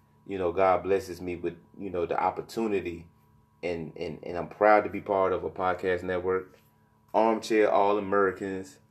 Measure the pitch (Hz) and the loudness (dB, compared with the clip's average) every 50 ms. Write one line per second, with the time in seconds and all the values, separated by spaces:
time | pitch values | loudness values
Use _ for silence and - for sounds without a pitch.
0 | _ _ _ _ _ - 98 92 92 87 82 95 95 92 90 85 87 92 98 95 | _ _ _ _ _ -8 -6 -2 -2 -2 0 2 4 4 4 2 2 0 0 0
1 | - 90 85 85 90 90 87 85 85 85 82 - - _ - - 98 98 90 87 | 0 -4 -10 -10 -8 -8 -6 -4 -6 -6 -6 -8 -16 _ -16 -12 -10 -8 -4 -4
2 | 85 82 - - 90 92 - - 80 - - 113 113 107 101 95 85 87 85 82 | -4 -2 -2 0 0 0 -2 -4 -8 -8 -4 -4 -2 0 0 -2 -2 -4 -10 -12
3 | 82 - _ _ _ _ _ _ _ _ _ _ - 87 87 82 80 73 - - | -14 -18 _ _ _ _ _ _ _ _ _ _ -6 -6 -6 -6 -8 -10 -10 -8
4 | 85 85 76 - - - 87 85 80 78 - - 104 107 107 104 - 90 92 98 | -8 -8 -8 -10 -10 -8 -6 -6 -8 -6 0 4 6 8 8 6 4 2 -6 -6
5 | - - 98 95 95 90 92 85 87 80 - - 92 92 90 - - 92 90 87 | -4 0 0 2 2 2 0 -2 -4 -6 -6 -2 -2 -2 -2 0 0 -2 -2 -2
6 | 90 92 92 90 87 92 92 92 92 - - - _ _ _ _ _ _ _ _ | -2 -4 -4 -2 -2 -2 -2 -2 -4 -8 -18 -20 _ _ _ _ _ _ _ _
7 | _ _ - 101 110 113 110 107 - - 113 107 104 - - 101 101 101 104 104 | _ _ 2 2 4 4 2 0 0 0 4 4 4 4 4 4 4 4 2 0
8 | 98 95 101 101 98 95 92 - 101 95 95 95 95 - - _ _ _ | 0 0 2 2 2 2 0 -2 -6 -6 -6 -6 -8 -12 -18 _ _ _